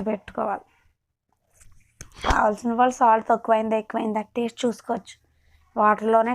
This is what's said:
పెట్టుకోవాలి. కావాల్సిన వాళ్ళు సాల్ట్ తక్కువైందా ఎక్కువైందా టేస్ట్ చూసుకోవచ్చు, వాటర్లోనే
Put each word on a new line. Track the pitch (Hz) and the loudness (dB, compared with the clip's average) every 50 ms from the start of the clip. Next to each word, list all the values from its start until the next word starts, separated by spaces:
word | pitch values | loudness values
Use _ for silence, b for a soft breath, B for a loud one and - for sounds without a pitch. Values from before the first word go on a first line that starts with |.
| 202 220 | 0 -6
పెట్టుకోవాలి. | 220 196 - - - - - 208 196 - - _ _ _ _ _ _ _ _ _ _ _ _ _ _ _ _ _ _ _ - - - - _ _ _ _ - - - - - | -6 -6 -8 -12 -8 -6 -4 -4 -6 -8 -10 _ _ _ _ _ _ _ _ _ _ _ _ _ _ _ _ _ _ _ -20 -20 -20 -20 _ _ _ _ -20 -20 -16 -8 -2
కావాల్సిన | - - - 214 214 214 202 240 233 226 226 | 0 2 2 2 0 0 -2 -4 -4 2 2
వాళ్ళు | 247 254 247 - | 2 2 2 2
సాల్ట్ | 247 233 220 226 220 - | 4 4 4 2 2 0
తక్కువైందా | 233 226 - - 226 220 220 220 220 220 214 | -2 0 2 0 0 0 2 0 -2 -2 -4
ఎక్కువైందా | - - 226 226 220 214 214 208 - _ | -4 -6 -4 -4 -2 -4 -4 -6 -6 _
టేస్ట్ | 240 233 226 - - - | -6 -6 -6 -6 -4 -4
చూసుకోవచ్చు, | 240 214 - - - 233 226 - - - _ _ _ _ _ _ _ _ _ _ _ _ 226 | -4 -4 -4 -8 -8 -8 -8 -8 -14 -20 _ _ _ _ _ _ _ _ _ _ _ _ 2
వాటర్లోనే | 208 214 214 202 208 220 226 226 226 233 | 2 2 2 2 0 2 2 2 2 2